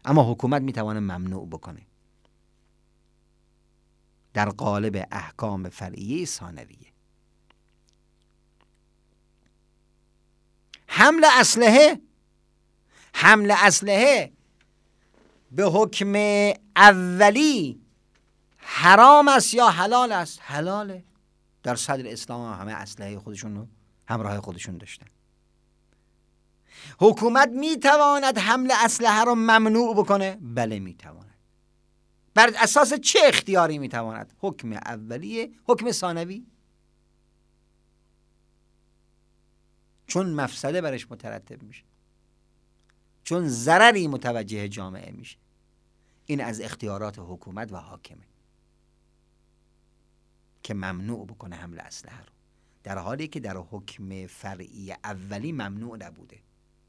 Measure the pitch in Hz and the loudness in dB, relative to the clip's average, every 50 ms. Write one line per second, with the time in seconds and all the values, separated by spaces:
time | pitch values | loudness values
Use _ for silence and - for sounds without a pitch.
0 | - 131 147 156 123 113 120 - - 127 147 139 135 135 117 117 107 107 107 107 | -2 2 4 4 4 2 0 -4 -2 -2 -2 -2 -4 -6 -6 -6 -6 -6 -6 -6
1 | 104 95 90 90 92 92 95 95 - 85 82 80 - 90 80 - - _ _ _ | -6 -6 -8 -8 -8 -8 -10 -10 -12 -14 -16 -16 -16 -18 -20 -20 -20 _ _ _
2 | _ _ _ _ _ _ _ _ _ _ _ _ _ _ _ _ _ _ _ _ | _ _ _ _ _ _ _ _ _ _ _ _ _ _ _ _ _ _ _ _
3 | _ _ _ _ _ _ _ _ _ _ _ _ _ _ _ _ _ _ _ _ | _ _ _ _ _ _ _ _ _ _ _ _ _ _ _ _ _ _ _ _
4 | _ _ _ _ _ _ - - 104 143 147 - - 107 101 101 107 107 98 95 | _ _ _ _ _ _ -4 -4 -4 -4 -4 -6 -6 -4 -4 -4 -4 -6 -6 -8
5 | - - 98 98 92 - - - 113 104 101 95 92 90 - - 98 92 90 95 | -10 -10 -12 -14 -14 -16 -14 -10 -8 -8 -8 -8 -10 -12 -14 -16 -16 -16 -14 -12
6 | 98 107 139 180 180 - - - - 87 82 - - - _ - _ _ _ _ | -10 -8 -8 -8 -8 -8 -12 -14 -14 -18 -18 -20 -20 -20 _ -20 _ _ _ _
7 | _ _ _ _ _ _ _ _ _ _ _ _ _ _ _ _ _ _ _ _ | _ _ _ _ _ _ _ _ _ _ _ _ _ _ _ _ _ _ _ _
8 | _ _ _ _ _ _ _ _ _ _ _ _ _ _ _ _ _ _ _ _ | _ _ _ _ _ _ _ _ _ _ _ _ _ _ _ _ _ _ _ _
9 | _ _ _ _ _ _ _ _ _ _ _ _ _ _ _ _ _ _ _ _ | _ _ _ _ _ _ _ _ _ _ _ _ _ _ _ _ _ _ _ _
10 | _ _ _ _ _ _ _ _ _ _ _ _ _ _ - - _ - - 185 | _ _ _ _ _ _ _ _ _ _ _ _ _ _ -20 -20 _ -2 2 4
11 | 220 294 330 330 311 302 247 247 220 - - 220 240 214 226 277 302 302 302 - | 6 6 6 6 6 6 6 6 4 4 2 4 4 6 8 8 8 6 4 0
12 | - _ _ _ _ _ _ _ _ _ _ _ _ _ _ _ _ _ _ _ | -8 _ _ _ _ _ _ _ _ _ _ _ _ _ _ _ _ _ _ _
13 | _ _ - - 160 190 220 214 202 202 208 175 202 202 - - 196 202 196 202 | _ _ -2 4 6 6 6 6 4 2 4 4 4 4 4 2 0 0 2 4
14 | 247 285 269 214 143 - - _ _ _ _ _ _ _ _ _ _ _ _ _ | 4 4 4 2 0 -4 -10 _ _ _ _ _ _ _ _ _ _ _ _ _
15 | _ _ _ _ _ _ _ _ _ - 123 170 202 185 160 208 220 214 208 - | _ _ _ _ _ _ _ _ _ -8 -4 0 0 2 2 2 2 0 -2 -4
16 | 202 202 202 208 208 208 208 202 202 202 - - _ _ - 180 202 208 196 185 | -4 -2 0 0 0 0 2 2 2 0 0 -4 _ _ 6 8 10 10 10 8
17 | 180 180 180 185 208 208 202 269 311 302 269 214 156 127 113 - _ _ _ _ | 2 -2 2 4 4 4 4 4 2 0 0 -2 -4 -6 -10 -14 _ _ _ _
18 | _ _ _ _ _ _ _ _ _ _ _ _ - - - - 160 175 190 214 | _ _ _ _ _ _ _ _ _ _ _ _ -16 -10 -2 4 6 8 10 10
19 | 240 269 294 294 285 285 269 240 - - 220 240 240 214 165 170 185 208 247 247 | 12 12 10 10 8 6 4 4 2 0 2 2 4 4 4 2 0 0 0 0
20 | 247 233 208 180 170 - - - - - 139 147 160 180 196 208 208 196 190 180 | 0 0 -2 -4 -6 -8 -12 -18 -14 -10 -8 -6 -6 -6 -6 -8 -8 -12 -14 -18
21 | 180 _ _ _ _ _ _ _ _ _ _ _ - 123 120 117 - - 139 135 | -20 _ _ _ _ _ _ _ _ _ _ _ -8 -8 -6 -6 -6 -6 -6 -8
22 | 127 107 113 - - - 120 120 117 113 101 90 98 107 110 78 98 101 - - | -8 -12 -14 -14 -14 -14 -12 -12 -12 -12 -12 -12 -12 -12 -12 -12 -14 -16 -16 -16
23 | 101 101 104 95 - 110 104 95 110 107 104 101 117 120 _ _ _ _ _ _ | -14 -14 -14 -14 -16 -16 -16 -14 -14 -14 -14 -14 -14 -18 _ _ _ _ _ _
24 | _ - 113 113 104 101 104 101 98 101 90 90 - - 90 80 - - - - | _ -10 -8 -8 -8 -8 -8 -10 -12 -12 -14 -14 -14 -16 -16 -16 -18 -20 -20 -20
25 | - _ _ _ _ _ _ _ _ _ _ _ _ _ _ _ _ _ _ _ | -20 _ _ _ _ _ _ _ _ _ _ _ _ _ _ _ _ _ _ _
26 | _ _ _ _ _ _ _ _ _ _ _ _ _ _ _ - - - - - | _ _ _ _ _ _ _ _ _ _ _ _ _ _ _ -20 -20 -16 0 2
27 | 190 220 220 - 214 240 240 269 277 240 233 269 294 320 320 233 - 277 302 294 | 4 4 4 2 0 0 2 2 2 2 0 -4 -4 -4 -4 0 2 4 4 4
28 | 285 285 285 285 269 262 - 214 180 214 240 262 254 262 247 214 233 226 - - | 4 2 2 0 0 -2 -2 0 0 0 0 0 0 0 0 0 0 0 0 0
29 | 233 220 208 214 233 240 240 226 226 226 226 220 220 220 220 233 240 226 220 208 | 0 2 2 2 2 2 0 0 2 4 4 4 4 2 2 0 0 0 0 -2
30 | 185 185 202 196 190 190 190 214 151 120 117 123 117 110 110 98 98 92 82 - | 0 0 0 -2 -2 -6 -8 -12 -14 -10 -6 -6 -6 -6 -6 -8 -12 -14 -16 -20
31 | - 151 87 87 95 101 _ _ _ _ _ _ _ _ _ _ _ _ _ _ | -20 -20 -20 -20 -20 -20 _ _ _ _ _ _ _ _ _ _ _ _ _ _
32 | _ _ _ _ _ _ - 214 226 233 214 - 226 - - 294 294 226 294 294 | _ _ _ _ _ _ 4 4 4 6 4 2 0 2 4 4 2 2 0 -2
33 | - - - 480 - 247 - - - 196 190 180 170 156 151 143 135 123 127 117 | -2 0 2 4 4 4 4 2 -2 0 0 0 0 0 -2 -6 -8 -8 -8 -8
34 | 113 110 113 107 107 - _ _ - 196 - - 120 113 107 - - - 117 110 | -8 -8 -10 -14 -16 -18 _ _ -10 -10 -10 -10 -10 -12 -10 -10 -12 -12 -14 -14
35 | 110 110 117 147 175 202 226 226 226 233 - _ _ - 240 233 220 247 - - | -12 -12 -12 -12 -12 -10 -10 -10 -10 -12 -14 _ _ -2 0 0 -2 -4 -6 -4
36 | 190 175 165 165 170 180 196 240 247 _ _ _ _ _ _ _ _ _ _ _ | -6 -6 -6 -8 -8 -10 -12 -16 -20 _ _ _ _ _ _ _ _ _ _ _
37 | _ _ _ _ _ _ _ _ _ _ _ _ _ _ _ _ _ _ _ _ | _ _ _ _ _ _ _ _ _ _ _ _ _ _ _ _ _ _ _ _
38 | _ _ _ _ _ _ _ _ _ _ _ _ _ _ _ _ _ _ _ _ | _ _ _ _ _ _ _ _ _ _ _ _ _ _ _ _ _ _ _ _
39 | _ _ _ _ _ _ _ _ _ _ _ _ _ _ _ _ _ _ _ _ | _ _ _ _ _ _ _ _ _ _ _ _ _ _ _ _ _ _ _ _
40 | _ - - 180 196 180 156 147 135 120 - - - 139 165 180 165 147 131 113 | _ -8 -6 -6 -4 -4 -6 -6 -6 -8 -8 -8 -8 -6 -6 -6 -6 -6 -8 -10
41 | - - 120 - - 113 107 107 - - 117 - 107 104 - - _ _ _ _ | -12 -18 -20 -18 -16 -16 -16 -18 -18 -20 -20 -20 -20 -20 -20 -20 _ _ _ _
42 | _ _ _ _ _ _ _ _ _ _ _ _ _ _ _ _ _ _ _ _ | _ _ _ _ _ _ _ _ _ _ _ _ _ _ _ _ _ _ _ _
43 | _ _ _ _ - - 165 180 170 143 120 117 120 151 165 190 220 240 226 196 | _ _ _ _ -10 -8 -6 -4 -4 -4 -6 -4 0 2 2 2 2 2 0 -2
44 | 170 147 135 131 131 123 120 113 107 101 110 104 104 101 104 104 95 95 92 95 | -4 -6 -8 -8 -8 -8 -8 -8 -10 -10 -10 -12 -12 -12 -12 -14 -14 -16 -16 -18
45 | - 95 98 - - - - _ _ _ _ _ _ _ _ _ _ _ _ _ | -20 -20 -20 -20 -20 -20 -20 _ _ _ _ _ _ _ _ _ _ _ _ _
46 | _ _ _ _ _ - 147 139 117 117 110 107 98 107 - - 117 104 98 101 | _ _ _ _ _ -10 -10 -10 -10 -10 -12 -12 -14 -16 -14 -14 -12 -12 -10 -10
47 | 107 104 101 - 90 87 90 85 - 101 92 107 107 101 95 85 78 82 - - | -12 -12 -14 -16 -18 -18 -20 -20 -20 -18 -18 -16 -16 -16 -18 -20 -20 -20 -20 -20
48 | - - 78 76 _ _ _ _ _ _ _ _ _ _ _ _ _ _ _ _ | -20 -20 -20 -20 _ _ _ _ _ _ _ _ _ _ _ _ _ _ _ _
49 | _ _ _ _ _ _ _ _ _ _ _ _ _ _ _ _ _ _ _ _ | _ _ _ _ _ _ _ _ _ _ _ _ _ _ _ _ _ _ _ _
50 | _ _ _ _ _ _ _ _ _ _ _ _ - - 107 98 92 95 92 90 | _ _ _ _ _ _ _ _ _ _ _ _ -14 -12 -10 -10 -8 -10 -10 -10
51 | 98 113 120 104 101 98 104 - - 90 87 85 90 87 85 82 - - - - | -12 -12 -14 -14 -16 -20 -20 -20 -20 -20 -20 -20 -20 -20 -20 -20 -20 -20 -20 -20
52 | - - - 123 - _ _ _ _ _ _ _ _ _ _ _ - 98 98 95 | -20 -20 -20 -20 -20 _ _ _ _ _ _ _ _ _ _ _ -16 -14 -14 -12
53 | 87 104 127 143 160 151 - 143 120 101 95 92 85 - 110 101 98 - - - | -12 -12 -12 -12 -12 -14 -14 -14 -14 -14 -14 -14 -16 -18 -18 -20 -18 -20 -20 -18
54 | 101 95 95 95 92 90 - - - 98 98 90 92 - - 101 98 95 92 - | -18 -16 -16 -16 -18 -20 -20 -18 -18 -16 -16 -18 -20 -20 -20 -20 -20 -20 -18 -18
55 | - 104 101 92 92 98 104 101 123 165 165 131 104 98 101 107 113 120 113 107 | -16 -16 -16 -16 -16 -14 -14 -12 -12 -12 -12 -12 -12 -12 -14 -14 -16 -16 -18 -20
56 | - - - - - _ _ _ _ _ _ _ _ _ _ _ _ | -20 -20 -20 -20 -20 _ _ _ _ _ _ _ _ _ _ _ _